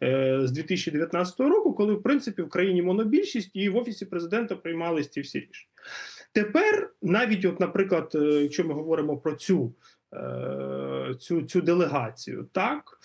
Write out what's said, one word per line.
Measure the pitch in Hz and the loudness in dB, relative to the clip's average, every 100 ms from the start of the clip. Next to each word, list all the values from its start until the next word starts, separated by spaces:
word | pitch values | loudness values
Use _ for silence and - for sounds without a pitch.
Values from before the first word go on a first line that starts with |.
е, | 127 131 131 135 | 0 2 2 2
з | 131 | 2
дві | 135 | -2
тисячі | 165 185 170 | -2 -2 -2
дев'ятнадцятого | 147 165 175 180 - 277 | -2 -2 0 -2 0 4
року, | 415 381 | 4 4
коли, | 202 208 | 2 0
в | 202 | 2
принципі, | 226 285 - 196 | 2 0 0 -6
в | 160 | -4
країні | 175 190 180 | 0 2 2
монобільшість | 180 196 220 294 392 233 190 | 2 2 4 2 2 -4 -6
і | 196 202 | -2 0
в | 196 | 0
Офісі | 240 208 185 | -2 -8 -6
Президента | 175 170 214 226 180 | -6 -2 -2 -2 -6
приймались | 165 165 175 160 143 | -6 -4 -2 -2 -2
ці | - | -6
всі | 139 - | -8 -8
рішення. | - - - _ - - - - - | -10 -20 -20 _ -16 -14 -14 -18 -2
Тепер | 214 208 311 427 415 - - | 0 2 4 4 2 0 -6
навіть, | 160 202 240 208 185 | 0 2 2 2 0
от, | - | 0
наприклад, | 180 - 190 170 156 156 | -2 0 2 2 0 0
е, | |
якщо | 147 147 147 143 | 4 4 2 0
ми | 165 | -2
говоримо | 147 160 160 151 135 | -2 -2 0 0 -2
про | 156 | -2
цю, | 151 - 180 120 - _ _ _ | -4 2 2 2 -6 _ _ _
е, | - 64 62 65 135 135 135 135 - 131 127 | -10 -8 -6 -6 -6 -6 -6 -6 -6 -6 -8
цю, | - 170 | -2 -2
цю | 131 185 | 0 0
делегацію, | 156 175 160 139 113 - - 95 - | 2 2 2 0 -2 -8 -10 -10 -6
так, | - 214 294 - - | -2 -2 -2 -8 -20